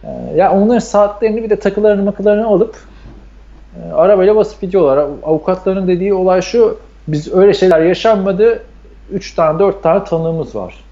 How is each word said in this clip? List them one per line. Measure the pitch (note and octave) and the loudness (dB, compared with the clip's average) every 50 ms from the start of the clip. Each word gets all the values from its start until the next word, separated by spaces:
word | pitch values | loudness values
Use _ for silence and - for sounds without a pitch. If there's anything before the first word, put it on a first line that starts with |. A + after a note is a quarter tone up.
| - | -14
Ee, | - C2 B1 B1 B1 D#2+ | -12 -12 -12 -10 -4 0
ya | D#3 F#3 F#3 | 2 2 2
onların | F3+ G3 G3+ A3 B3 A3+ | 4 2 2 2 2 0
saatlerini | - - - G3+ G#3 G3+ G3+ - A#3 A3 G#3+ A#3 A3+ | -2 0 0 0 0 0 0 -2 -2 -2 -2 -2 -2
bir | G#3+ | -2
de | G#3+ G3 | -4 0
takılarını | - G3 G3 G#3+ G#3 G#3+ G#3 G3 G3+ | -2 -2 -2 2 2 2 2 2 0
makılarını | G3+ G3+ - G3 G#3 G#3 G#3 A3 A3+ | -2 -4 -2 0 0 0 2 0 0
alıp, | G#3 F3 G#3+ A#3+ - - - - - - - - - - - - - - - - - - - - - | 2 2 0 -2 -4 -18 -20 -20 -20 -20 -20 -20 -20 -20 -20 -20 -20 -20 -20 -20 -20 -20 -20 -20 -18
e, | F3 E3+ E3+ E2 | -16 -12 -6 0
arabayla | - E3 F#3+ G#3 F#3+ F#3 G3 G#3+ | 2 4 4 4 4 4 2 2
basıp | A3 G#3 G#3+ - - | 2 0 -2 -4 -10
gidiyorlar. | - F#3 F3+ F#3+ E3+ C#3 C3+ C#3+ | -10 -2 0 2 2 2 2 2
Av-, | D3 C#3+ D3 C3+ - | 0 -2 -6 -10 -4
avukatların | D#3 D#3+ D3+ - - F#3 F#3 - G3 F#3+ G3 F#3+ F3+ | -2 -2 -2 0 -4 -4 -2 -2 -4 -2 -2 -2 -2
dediği | F3+ F3 F#3 G3+ G3+ | -2 -2 0 -2 -2
olay | F#3 F#3 F#3 F#3 F#3 | 0 2 2 2 0
şu, | F3+ - - A#3+ A3+ - - - - - - - - - | 0 -2 2 2 2 2 0 -6 -14 -20 -20 -16 -8 -6
"Biz | D3+ D3 D3+ - - | -6 -6 -6 -2 2
öyle | F#3 F#3+ G3+ F3+ | 4 4 4 4
şeyler | - F#3 F#3 E3 D#3+ | 4 2 4 4 4
yaşanmadı, | D#3+ E3+ F3+ E3+ - A3+ A3 G3+ F#3+ G3 F#3+ F#3 G#3+ A#3 A3+ A3 - - - - - - - - - - G3 | 4 2 0 0 2 0 0 2 0 -2 0 2 2 2 0 -2 -8 -18 -20 -20 -20 -20 -20 -20 -18 -10 -10
üç | G3 - - - | -10 -10 -8 -2
tane, | - E3 D#3+ D#3 D#3+ | 0 0 0 2 2
dört | G3 G3 G3 - - | 0 0 0 0 0
tane | E3 E3 G3 G3 | 0 0 0 0
tanığımız | - E3+ D#3+ D#3+ E3 E3 D#3+ D3 - - | -2 -4 -4 -2 -4 -4 -4 -6 -6 -8
var." | A2 F#2 F2 - - - - | -10 -10 -10 -14 -18 -20 -20